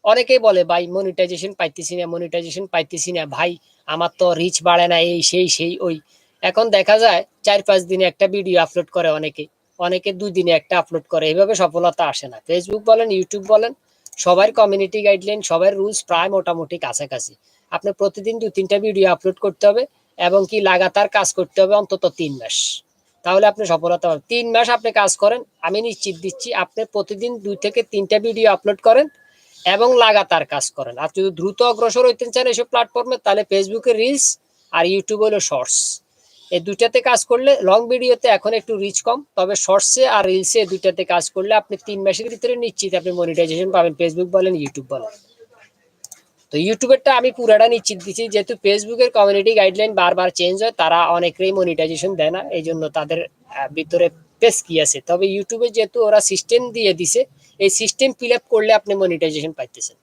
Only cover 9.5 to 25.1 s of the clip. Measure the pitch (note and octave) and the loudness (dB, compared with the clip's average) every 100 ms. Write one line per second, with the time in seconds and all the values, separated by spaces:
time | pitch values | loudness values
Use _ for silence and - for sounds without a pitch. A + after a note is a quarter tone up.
9.5 | _ _ - F3 F3+ G3+ F#3 G#3 F3+ F3 | _ _ -8 -4 -2 -4 -6 -4 -2 2
10.5 | D#3+ _ F3+ - E3 _ E3 D#3 E3 G3 | 0 _ -2 -2 -8 _ -2 0 2 2
11.5 | G3 F3 E3 F3 - D#3 B2+ C3+ A#2 - | 2 0 0 -2 0 -4 -4 -12 -18 -4
12.5 | F3 F3+ G#3 G#3 A3+ A3+ F#3+ F#3 G#3 G3 | -4 -2 -4 2 2 4 -2 -4 -8 2
13.5 | G#3+ A#3 C4+ _ _ - - F3+ F3+ G#3+ | 2 2 -6 _ _ -20 -4 2 4 4
14.5 | A3+ G#3 G3 G3 G#3+ G3+ G3 F#3+ G#3+ - | 4 2 2 -2 0 2 0 -2 -6 -2
15.5 | E3 F#3+ G3+ G3+ G3+ - E3+ F3+ F#3+ F3 | 2 2 2 -4 -4 -2 -2 0 -2 -2
16.5 | E3+ D3+ F3 C3 - C#3+ B2+ - _ _ | -6 -6 -8 -6 -6 -8 -10 -12 _ _
17.5 | _ _ F3 G3+ G3 G3 G#3 G3 A3+ G#3+ | _ _ -6 -6 -2 -4 -2 -8 -6 -6
18.5 | G3 F#3+ G3+ G#3+ G3 F#3+ E3+ F#3 F#3 G3+ | -4 -2 -2 0 2 2 2 -2 -2 -6
19.5 | F3 G3+ G#3+ C4+ _ _ - F3 F#3+ F#3+ | 2 2 2 -2 _ _ -4 2 2 2
20.5 | G#3+ G3 F3+ F#3 G3+ G#3 G#3 F#3+ - F3 | 0 2 2 2 2 2 0 0 -4 -4
21.5 | - F#3+ G#3 G3+ F#3+ F3+ - D#3 C3 A2+ | 2 4 4 0 -2 -2 -2 -8 -6 -8
22.5 | - - - _ _ _ _ F3 F#3+ G#3 | -6 -6 -8 _ _ _ _ 0 4 4
23.5 | G#3 G3 E3 E3+ F3 F3 D#3 _ A#3+ A#3 | 2 -2 -2 0 0 0 -2 _ -4 0
24.5 | A3+ A#3 A#3+ A3+ G#3+ G3 | 0 2 0 0 0 0